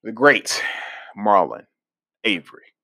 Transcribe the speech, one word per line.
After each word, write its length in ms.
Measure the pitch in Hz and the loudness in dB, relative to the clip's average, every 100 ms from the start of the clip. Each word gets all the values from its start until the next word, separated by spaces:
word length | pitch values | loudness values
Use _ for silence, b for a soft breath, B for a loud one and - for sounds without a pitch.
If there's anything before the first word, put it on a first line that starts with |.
the 80 | 107 | -12
great 500 | 113 143 113 - - B B B B B - | 2 4 4 -2 -6 B B B B B -4
Marlon 460 | 104 101 73 55 _ _ _ _ _ _ | 2 4 2 -6 _ _ _ _ _ _
Avery 520 | 113 90 - - _ _ | -4 -4 -6 -20 _ _